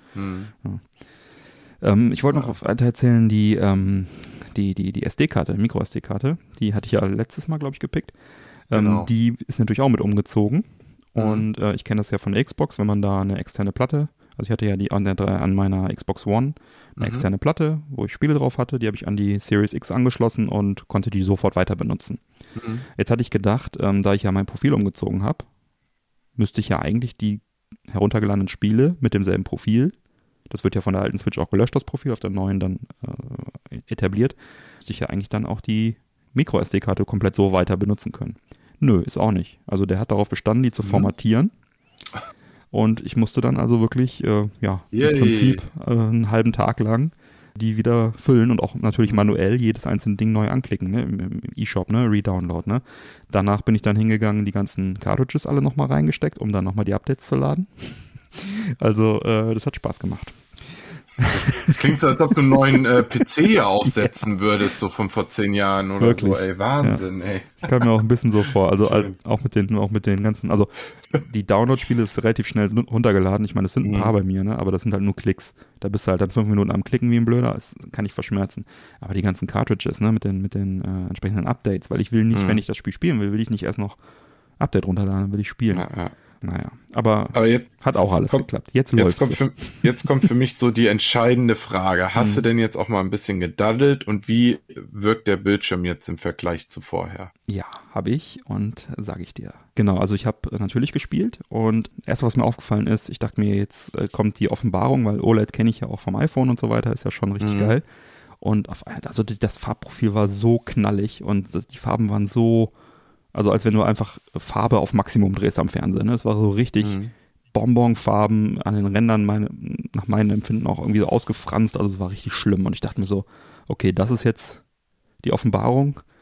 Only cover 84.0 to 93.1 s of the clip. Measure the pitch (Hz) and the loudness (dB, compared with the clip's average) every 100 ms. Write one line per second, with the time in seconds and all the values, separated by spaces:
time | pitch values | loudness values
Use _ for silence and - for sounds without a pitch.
84 | - _ _ _ _ _ 139 98 95 92 | -20 _ _ _ _ _ 0 0 0 -2
85 | 98 95 98 101 101 - 117 92 - - | 0 -2 -2 -4 -6 -2 -2 0 -4 -6
86 | 85 - _ _ - 90 - - _ 120 | -8 -10 _ _ -8 -8 -8 -14 _ 0
87 | 110 104 - 117 113 120 - _ 139 - | 2 2 2 2 4 4 0 _ -2 2
88 | 104 92 - 131 - - - 127 135 113 | 2 2 2 0 0 -8 -2 0 2 4
89 | 143 - 131 - 135 - - - 123 123 | 4 2 0 0 -2 -2 -16 0 0 0
90 | - 135 170 120 131 - 120 113 113 107 | 0 2 4 4 0 2 2 4 4 2
91 | - 120 117 123 120 104 - 95 92 90 | 2 2 4 4 2 0 -2 -2 2 2
92 | 92 113 107 101 117 117 110 - 95 101 | 2 2 2 2 2 2 0 -2 -2 -2
93 | 92 | -2